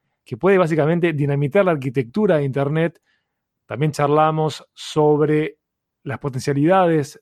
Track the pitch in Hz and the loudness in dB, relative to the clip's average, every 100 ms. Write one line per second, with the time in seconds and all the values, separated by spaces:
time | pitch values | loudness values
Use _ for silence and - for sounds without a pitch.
0 | _ _ _ 113 180 196 170 156 147 170 | _ _ _ -2 2 4 2 2 0 2
1 | 170 151 139 143 143 202 190 160 135 127 | 0 0 -2 -2 0 2 2 0 -2 -4
2 | 117 208 214 156 143 139 139 160 165 - | -4 -2 2 2 0 -2 -2 0 -2 -4
3 | _ _ _ _ _ _ _ 110 156 147 | _ _ _ _ _ _ _ -4 -4 0
4 | 143 151 156 156 156 - - - - 156 | 0 2 2 0 -4 -6 -18 -20 -6 0
5 | 151 151 151 151 151 - _ _ _ _ | 2 2 2 0 -2 -8 _ _ _ _
6 | 147 117 147 127 - 139 156 190 175 160 | -12 -8 -8 -6 -4 0 2 4 4 0
7 | 139 - | -2 -12